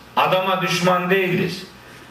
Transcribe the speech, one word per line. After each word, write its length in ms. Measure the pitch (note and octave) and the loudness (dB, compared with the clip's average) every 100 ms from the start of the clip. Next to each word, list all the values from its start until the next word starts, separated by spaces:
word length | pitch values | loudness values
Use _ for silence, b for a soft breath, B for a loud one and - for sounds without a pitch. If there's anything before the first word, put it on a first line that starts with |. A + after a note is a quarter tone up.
| - - | -8 -2
Adama 460 | D3+ F#3 F#3+ F#3 | 0 2 0 -2
düşman 480 | F3+ E3+ F3+ F3+ F3+ | -2 0 2 2 2
değiliz. 560 | G3 F#3 - E3+ - - - B B B | 0 2 0 -2 -6 -14 -20 B B B